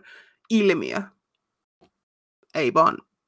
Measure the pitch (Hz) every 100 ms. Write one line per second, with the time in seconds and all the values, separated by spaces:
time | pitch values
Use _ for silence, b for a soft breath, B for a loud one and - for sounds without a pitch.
0 | b b b b - 226 202 165 69 60
1 | 190 _ _ _ _ _ _ _ _ _
2 | _ _ _ _ _ - 131 160 165 -
3 | - _